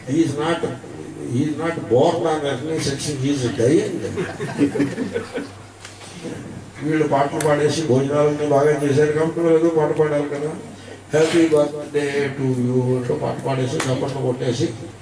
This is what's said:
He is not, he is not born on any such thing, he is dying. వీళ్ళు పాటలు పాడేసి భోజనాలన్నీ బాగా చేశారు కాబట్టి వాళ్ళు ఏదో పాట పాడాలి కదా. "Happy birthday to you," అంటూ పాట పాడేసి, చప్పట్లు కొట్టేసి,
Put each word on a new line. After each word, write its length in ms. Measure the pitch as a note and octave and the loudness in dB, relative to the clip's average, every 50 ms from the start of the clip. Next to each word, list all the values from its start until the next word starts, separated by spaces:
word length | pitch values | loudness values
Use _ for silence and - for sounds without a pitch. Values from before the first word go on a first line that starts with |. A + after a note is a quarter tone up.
| - B2+ | -8 -2
He 60 | C3+ | 2
is 60 | D#3+ E3 | 2 2
not, 360 | C3+ B2 D3 D3+ E3 E3+ D#3+ - B2+ B2 - - - D3 D#3 D#3 - - - D3 - - | 2 0 -2 -2 -2 -2 -2 -2 -4 -6 -8 -12 -14 -14 -14 -14 -12 -12 -10 -6 -2 0
he 20 | |
is 120 | B2 D3 D3+ | 0 0 0
not 280 | D3+ D3+ D#3+ E3 E3 | -2 -2 -4 -4 -4
born 380 | - - - A2 B2+ D#3 E3+ E3 | -4 -2 2 4 4 4 4 2
on 140 | E3 E3+ D#3+ | 2 0 0
any 500 | D#3 D#3 C#3+ C#3 C3+ B2 C#3+ D#3 D#3+ D3+ | 0 0 -2 -2 -4 -4 -4 -4 -4 -4
such 160 | C#3 - C#3 | -2 -4 -4
thing, 280 | C#3 - D3+ D3 C3 C3 | -4 -4 -6 -4 -2 0
he 100 | C#3 C#3+ | 0 0
is 280 | C#3 B2 A#2 - - | 0 -2 -2 0 2
dying. 540 | A2+ B2+ D3+ G4 G#4+ G#4 F#4 - - - - G#3 F3 - - - G#3 - - - C#3+ - - - C#4+ - - - C4 - - - - - - - - - - - - - - - - - - - - - - F3 E3 D#3+ - - - - - - - - - - C3+ | 2 4 4 4 2 0 -2 -4 -6 -6 -4 -4 -6 -6 -6 -8 -8 -6 -2 0 0 0 2 0 -2 -2 -2 -4 -6 -4 -4 -6 -6 -8 -8 -10 -10 -10 -12 -16 -20 -20 -20 -20 -20 -20 -18 -18 -18 -18 -16 -14 -12 -12 -12 -12 -12 -12 -14 -14 -14 -16 -12 -8 -4
వీళ్ళు 260 | D3+ D#3 D#3 D3 - | -2 0 2 2 2
పాటలు 320 | C#3+ C#3 C#3+ C#3+ D#3 D#3+ | 2 2 2 0 0 0
పాడేసి 420 | D#3 D#3 D3 D3 D3 D3 - E3 D#3+ | 2 2 2 4 2 2 2 0 0
భోజనాలన్నీ 640 | C#3+ B2 C3 C#3 C#3 D3 D3 D3 D3 D3 D3 D3 | 2 2 4 2 2 2 4 4 2 2 0 0
బాగా 240 | D3 C#3+ C#3 D3 D3+ | 2 4 4 4 4
చేశారు 420 | D3+ D3 D3 C#3 C3 C#3+ D3+ D3+ D3 | 4 2 2 2 4 4 4 4 4
కాబట్టి 280 | D#3 D#3+ E3 D#3+ E3+ | 2 0 0 0 2
వాళ్ళు 180 | E3+ E3 E3 D#3+ | 4 4 6 6
ఏదో 100 | E3 E3+ | 6 4
పాట 280 | E3 D#3+ D3+ C#3+ D3+ | 4 4 2 2 2
పాడాలి 320 | D3+ D#3 D3+ D3 D3 D3 C#3+ | 2 2 2 2 0 0 -2
కదా. 220 | C#3+ C#3+ D3+ D#3 E3+ - - - - - - - - - - - - | -4 -4 -4 -6 -6 -8 -12 -14 -16 -16 -16 -16 -16 -16 -6 -2 2
"Happy 300 | D3+ D#3+ D#3+ E3+ E3+ E3 D#3+ | 4 4 4 6 4 4 6
birthday 600 | D3+ D3 D3 C#3+ D3 D3+ D3 - C#3 D3 D3 C#3 C#3 C#3+ C#3 C3+ | 6 4 4 2 0 -6 -8 -4 -2 -2 -2 0 0 0 -2 -2
to 180 | C3+ C#3 C3+ C3 B2+ B2 | -2 -2 -2 0 0 0
you," 200 | B2 B2 B2+ B2+ B2 B2 B2+ | 0 0 2 2 2 2 0
అంటూ 220 | B2+ B2 B2 D3 | 0 0 -2 -2
పాట 220 | D3+ - A#2+ - - - | -2 -2 -4 -4 -4 -4
పాడేసి, 300 | - C3+ C3 C3 B2 D3+ | -2 -2 -2 -2 -2 -4
చప్పట్లు 440 | D#3+ - C3 B2+ C3+ C#3 C#3+ C#3 C3+ C3 | -4 -2 -2 -2 -2 -2 -4 -4 -4 -2
కొట్టేసి, 440 | B2+ A#2+ - C3 B2+ A#2 C3+ E3 - A#2 - - - - - | -2 -2 -2 -2 -2 -2 0 -2 -4 -4 -6 -14 -16 -16 -18